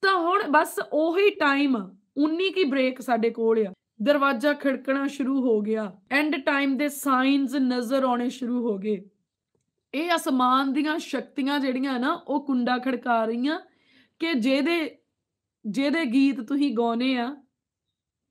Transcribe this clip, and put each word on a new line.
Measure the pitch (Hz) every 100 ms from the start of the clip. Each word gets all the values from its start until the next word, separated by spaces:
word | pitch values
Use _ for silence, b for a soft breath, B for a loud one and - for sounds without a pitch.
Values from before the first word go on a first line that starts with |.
ਤਾਂ | 392 381
ਹੁਣ | 330 403 339
ਬਸ | 302 330 - -
ਉਹੀ | 294 320 349 403
ਟਾਈਮ | 392 294 277 285 233
ਆ, | 190 - _ 277
ਉਨੀ | 302 330 381
ਕੀ | 370
ਬ੍ਰੇਕ | 285 269 262 254
ਸਾਡੇ | 254 233 233
ਕੋਲ | 233 226 226 196
ਆ। | - _ -
ਦਰਵਾਜ਼ਾ | 220 294 277 233 294
ਖੜਕਣਾ | 294 277 262 269 277 277
ਸ਼ੁਰੂ | 285 262 277
ਹੋ | 247 214
ਗਿਆ, | 208 220 202 - -
ਐਂਡ | 269 302 269
ਟਾਈਮ | 302 277 277 269
ਦੇ | 294
ਸਾਈਨਸ | 285 285 254 269 277 262 277
ਨਜ਼ਰ | 254 247 226 269
ਆਉਣੇ | 262 240 240
ਸ਼ੁਰੂ | - 240 247 226
ਹੋ | 196
ਗਏ। | 214 196 - _ _ _ _ _ _ _ _
ਇਹ | 269 339 330
ਅਸਮਾਨ | 320 254 254 262 277
ਦੀਆਂ | 269 302 311
ਸ਼ਕਤੀਆਂ | - 254 - - 269 285
ਜਿਹੜੀਆਂ | 262 254 277 247
ਨਾ, | 269
ਉਹ | 339 - 285 285
ਕੁੰਡਾ | 247 247 247
ਖੜਕਾ | 254 247 247 233 220
ਰਹੀਆਂ | 233 277 349 - b b b b -
ਕਿ | 330
ਜਿਹਦੇ, | 262 247 269 294 339 285 - _ _ _ _ _ _ 214
ਜਿਹਦੇ | 202 285 330 262
ਗੀਤ | 262 277 262
ਤੁਸੀਂ | 214 277 285 226
ਗਾਉਨੇ | 233 233 262 254
ਆ, | 240 285 _ _ _ _ _ _ _ _ _